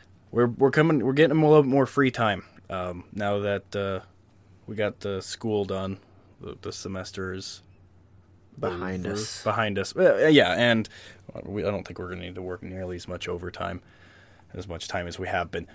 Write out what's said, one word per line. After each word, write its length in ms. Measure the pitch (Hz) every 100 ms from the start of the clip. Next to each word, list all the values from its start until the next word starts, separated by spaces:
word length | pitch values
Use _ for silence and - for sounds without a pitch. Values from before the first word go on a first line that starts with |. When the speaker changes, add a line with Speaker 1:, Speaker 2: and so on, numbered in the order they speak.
| _ _ _
Speaker 1:
We're, 160 | 113 123
we're 240 | 117 131
coming, 340 | 156 160 151
we're 80 | 113
getting 240 | 139 156 156
a 40 | 151
little 140 | 151
bit 60 | 135
more 160 | 139 131
free 240 | - 135
time, 340 | 123 110 92 - - -
um, 340 | 92 90 87 -
now 280 | - 101 101
that, 360 | 101 101 - 101
uh, 240 | 98 95 - _ _ _ _ _ -
we 100 | 107
got 240 | 104 -
the 200 | 101 95
school 440 | - - 113 104
done. 340 | 98 95 95 95 _ - _ _
The, 160 | - -
the 100 | 92
semester 600 | - 98 95 92 - 92
is 280 | 92 - - _ _ _ _ _ - _ _ _ -
Speaker 2:
Behind 460 | 95 87 92 95 95
Speaker 1:
over. 80 |
Speaker 2:
us. 280 | 104 110 -
Speaker 1:
Behind 340 | 110 107 107 98
us. 160 | 95 -
Uh, 320 | 180 101 151
yeah, 220 | 147 90
and 360 | 87 120 113 104 - - - - -
we, 200 | - 101
I 60 | 90
don't 160 | 98 90
think 120 | 90
we're 100 | 90
gonna 140 | 90
need 120 | 90 95
to 60 |
work 200 | 92 90
nearly 340 | 92 92 92 90
as 100 | -
much 220 | 87 -
overtime, 540 | 87 87 - 90 95 - _ - - - - _
as 120 | - 95
much 200 | 85 -
time 180 | 95 87
as 120 | 85
we 100 | 92
have 220 | 95 85
been. 160 | 87 87